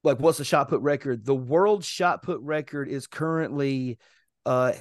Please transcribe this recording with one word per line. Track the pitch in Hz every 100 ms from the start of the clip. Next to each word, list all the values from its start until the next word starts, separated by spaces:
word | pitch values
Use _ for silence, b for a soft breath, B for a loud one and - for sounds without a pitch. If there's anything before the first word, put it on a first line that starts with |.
like, | 147 127
what's | 156 151
the |
shot | 139 151 135
put | 135
record? | 139 143 139 120
The | 110
world | 135 123 160 208 208
shot | - - 175 147
put | - 165
record | 143 151 143 147 139
is | 139 -
currently, | - 160 160 139 143 139 135 127 117 b b b _ -
uh, | 127 127 -